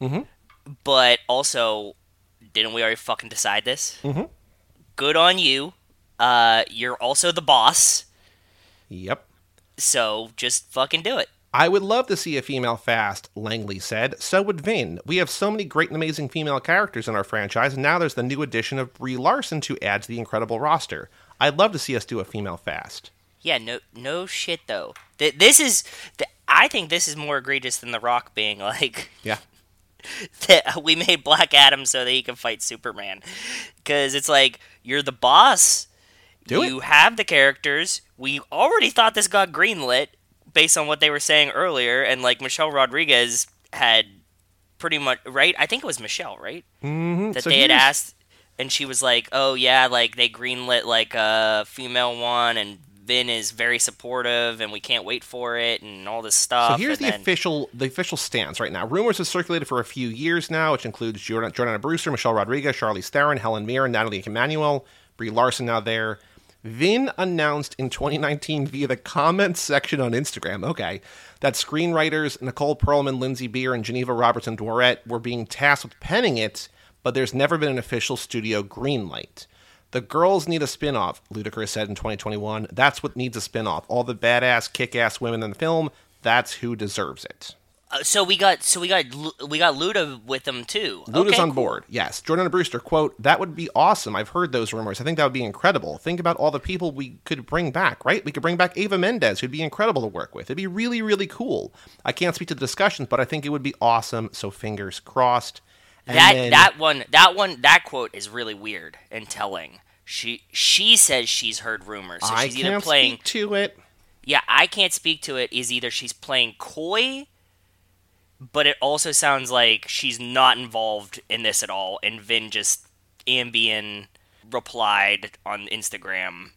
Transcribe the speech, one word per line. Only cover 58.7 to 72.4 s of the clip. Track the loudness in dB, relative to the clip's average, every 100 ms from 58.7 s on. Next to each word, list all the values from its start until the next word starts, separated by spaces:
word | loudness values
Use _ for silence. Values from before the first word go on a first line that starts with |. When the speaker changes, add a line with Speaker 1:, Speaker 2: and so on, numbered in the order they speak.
Speaker 1:
now. | -6 -4
Rumors | 0 0 0
have | -2
circulated | -4 -2 -4 -2
for | -4
a |
few | -4 -6 -6
years | -4 -2 -2 -2
now, | -2 0
which | 0 -4
includes | -6 -6 -6
Jordan-, | -6 -4 -4
Jordana | -2 -2 -2
Brewster, | -4 -4 -4
Michelle | -2 0
Rodriguez, | 0 0 -2 -2
Charlize | -2 -2 -4 -2
Theron, | 0 2 0
Helen | -2 -4 -4
Mirren, | -2 0
Nathalie | 0 0 -4
Emmanuel, | -6 -2 -2 0 0 -2 -4 _ _ _
Brie | -4
Larson | 2 2 0 -2
now | -2
there. | -2 -4 -4 -6 _ _ _ _
Vin | -14 -2 0 2 0 -2
announced | -2 0 0 -2 -6 -6
in | -6
twenty | -4 -4 -2
nineteen | -2 -4 -4 -4 -4
via | -4 -2
the | -4
comments | -4 0 2 2 0 -2
section | 0 0 0 -2
on | 0
Instagram, | -2 -4 -8 -8 -6 -6
okay, | -4 -6 -8 -14 -20 -20 -2
that | -2
screenwriters | -2 -4 -2 0 2 2 0 -2 -4